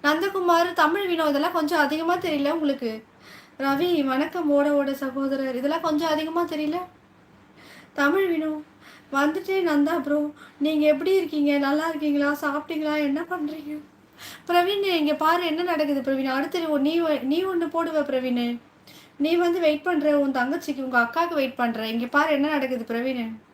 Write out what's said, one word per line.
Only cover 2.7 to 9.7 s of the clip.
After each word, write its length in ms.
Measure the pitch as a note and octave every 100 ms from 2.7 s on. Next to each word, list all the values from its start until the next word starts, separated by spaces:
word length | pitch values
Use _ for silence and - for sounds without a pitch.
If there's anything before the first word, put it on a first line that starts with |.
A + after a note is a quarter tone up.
| C4+ A#3 A3 - - - - - -
ரவி, 460 | C#4 C#4 F4 E4+
வணக்கம் 460 | C4+ C4 D#4 F4+ D4+
ஓட 220 | C#4+ C#4+
ஓட 220 | C#4+ C#4
சகோதரர், 640 | C4+ C4+ B3+ C4+ C4+ C4 B3
இதெல்லாம் 240 | C#4 D#4+
கொஞ்சம் 300 | E4 D4+ D#4+
அதிகமா 340 | D4+ D#4+ E4
தெரியல? 320 | F4 D#4 D4+ E4+ F4+ - _ _ - - - - - - -
தமிழ் 340 | - C#4+ F#4 F#4+
வினோ, 340 | D#4+ D#4 D4+ D4+ - - - -
வந்துட்டே 500 | C4+ D4 E4 F#4 F#4+
நந்தா 360 | F4